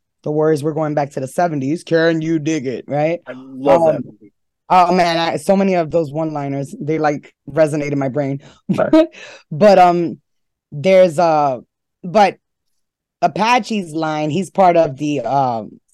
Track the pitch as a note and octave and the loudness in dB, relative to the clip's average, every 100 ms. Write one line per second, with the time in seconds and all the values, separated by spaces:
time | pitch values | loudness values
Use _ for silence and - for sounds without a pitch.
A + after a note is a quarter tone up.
0 | _ _ D3+ D3+ D#3 D3+ D3+ D3+ D3+ D3+ | _ _ -6 -2 0 0 -2 -4 -4 -4
1 | C#3+ D3 C3 - F3 D3 C3 E3+ - E3 | -4 -6 -8 -4 -2 -2 -4 -6 -2 0
2 | E3 E3 D#3+ E3 D3 D#3 B2+ A2+ - C#3+ | 2 0 -2 -4 -2 -4 -6 -8 -6 -4
3 | D#3 E3+ - - C4+ C4 G#3+ E3+ D#3+ D3 | -2 -4 -10 -18 -16 -4 2 4 2 0
4 | A2 - - _ _ _ - F3+ F3 F3+ | -6 -18 -20 _ _ _ 0 4 4 2
5 | E3+ E3 E3 D3 - G3 G3 F3 D#3+ E3+ | 2 0 -2 -2 0 2 2 0 0 -2
6 | D3+ D3 D#3+ D3+ C#3+ C#3 C3+ - D3 D#3 | -2 -4 -6 -6 -6 -6 -8 -8 -6 -2
7 | D3+ D3 - _ - D3 D#3 D3+ D3 C#3+ | -2 -4 -10 _ -6 0 0 0 -4 -4
8 | C3+ C#3+ C#3 C#3 - _ - - - D#4+ | -4 -4 -4 -6 -12 _ -4 -2 2 2
9 | E4 - - - _ D3+ G#3 F#3 F3+ F3 | 2 -4 -20 -20 _ 2 4 6 6 4
10 | E3 - _ _ _ _ _ C#3+ F3+ F#3+ | -2 -8 _ _ _ _ _ -6 2 4
11 | F#3 D3+ E3+ D#3 C#3+ A#2+ - _ _ _ | 4 4 2 2 0 -2 -10 _ _ _
12 | F3+ G3+ G3 - _ _ _ _ _ _ | -2 2 2 0 _ _ _ _ _ _
13 | _ _ E3+ D#3+ A3 B3+ G3+ G#3+ E3+ D#3 | _ _ -2 0 2 0 0 -6 -6 -4
14 | D#3 D3+ D3+ D#3+ E3+ - F#3 E3+ D#3 C3 | -4 -2 -2 -4 -2 2 4 4 2 -2
15 | D3+ C#3+ A#2 C#3 C3 A2+ - - _ | -4 -4 -2 0 0 -2 -8 -18 _